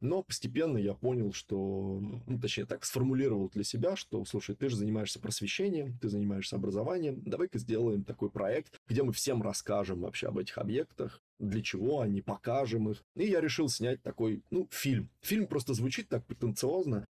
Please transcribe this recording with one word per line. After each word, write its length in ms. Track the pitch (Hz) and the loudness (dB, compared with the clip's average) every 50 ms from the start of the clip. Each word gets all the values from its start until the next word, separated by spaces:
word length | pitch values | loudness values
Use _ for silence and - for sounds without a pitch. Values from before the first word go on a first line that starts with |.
но 220 | - 135 175 190 185 | 0 2 2 2 0
постепенно 540 | - - - - 123 123 147 165 160 135 110 | -2 -6 -4 -4 -2 0 2 2 2 2 2
я 160 | 101 98 98 | 2 2 0
понял, 380 | - - 123 127 120 110 101 95 | 0 0 0 2 2 2 0 -2
что, 680 | - - - 104 98 95 98 98 98 98 98 98 98 101 107 120 120 - - | -4 -4 -2 -2 0 0 0 0 0 0 -2 -2 -2 -2 -4 -6 -8 -4 -4
ну, 120 | 131 120 | -4 -2
точнее 260 | 120 101 - 107 - | -2 -2 -2 -2 -4
так, 200 | - - - - | -4 -6 -6 -6
сформулировал 640 | - - 131 123 131 131 131 135 135 110 101 95 95 | -4 0 2 2 2 4 4 4 4 4 2 0 0
для 140 | - 101 101 | 0 -2 -2
себя, 320 | - - 117 120 180 196 | -2 -2 0 0 0 0
что, 280 | 185 - - - 104 101 | -2 -6 -4 -4 -4 -4
слушай, 300 | - - 104 - - 104 | -2 -4 -4 -2 -4 -4
ты 140 | - 135 139 | -2 0 0
же 60 | 120 101 | 0 0
занимаешься 420 | 104 107 110 107 104 101 - - | 0 0 0 0 0 -2 -4 -6
просвещением, 800 | - 104 107 - 107 98 - - 190 202 180 156 143 131 120 120 | -6 -6 -4 -4 -2 -2 -2 0 0 0 0 0 -2 -4 -6 -2
ты 100 | - 107 | -2 0
занимаешься 460 | 101 101 104 101 101 98 95 - 104 | 0 2 0 0 0 -2 -2 -4 -2
образованием, 680 | 98 95 101 95 104 113 151 185 180 160 147 131 - - | -2 -2 0 0 0 0 0 0 0 0 -2 -2 -4 -6
давай-ка 360 | - - - - - - 123 | -6 -2 -2 -2 0 -2 -4
сделаем 440 | 120 117 110 110 120 117 104 101 98 | -2 0 2 2 4 2 2 2 0
такой 260 | - 110 - 107 104 | -2 -4 -4 -4 -2
проект, 480 | - 107 98 98 120 156 - - - - _ - | -2 -2 0 0 0 0 -2 -4 -14 -18 _ 0
где 160 | 113 139 139 | 2 2 2
мы 100 | 123 101 | 2 2
всем 280 | - - 139 131 117 104 | 0 0 0 2 2 2
расскажем 580 | 101 101 - - - 101 101 98 92 92 87 | 0 -2 -2 -2 0 0 0 0 0 -2 -2
вообще 260 | 87 90 - - - - | -4 -4 -4 -2 -2 -2
об 100 | - 98 | 0 -2
этих 200 | 95 - - - | -4 -4 -4 -4
объектах, 640 | - 101 110 135 165 - - - - - - - _ _ _ - - 101 | -2 0 0 0 0 -2 -4 -6 -6 -6 -6 -12 _ _ _ -4 -2 0
для 120 | 98 113 | 0 0
чего 400 | 113 - - 92 104 131 151 143 | 0 0 -2 0 0 2 2 2
они, 200 | 120 104 101 98 | 2 2 2 0
покажем 680 | - - 101 - - 127 120 135 139 117 120 117 107 107 | 0 -2 -6 -4 -2 0 2 2 2 2 2 2 2 2
их. 140 | 104 - - _ - | 0 -2 -6 _ -4
И 100 | - 185 | -2 2
я 140 | 214 190 165 | 4 4 4
решил 280 | 160 147 - - 156 131 | 4 2 2 2 2 2
снять 320 | - - 110 123 131 - | 2 0 0 0 0 -2
такой, 400 | - - - - 117 113 107 98 - - | -4 -8 -2 0 0 0 0 0 -4 -2
ну, 180 | - 180 190 - | 0 0 0 -2
фильм. 380 | - - - 139 131 107 - - _ _ | -4 -2 0 2 2 2 0 -2 _ _
Фильм 260 | - - 202 220 196 - | -4 0 2 2 2 2
просто 260 | 151 143 120 - 131 | 0 -2 0 0 0
звучит 360 | 107 120 131 - - 214 - | 0 0 0 -2 -2 -4 -2
так 160 | - 120 - | -4 -4 -2
претенциозно. 800 | - - - 127 117 101 - - 127 165 190 180 143 113 104 - - _ | -4 -6 -2 -2 -2 0 2 0 2 2 2 2 2 0 0 -2 -6 _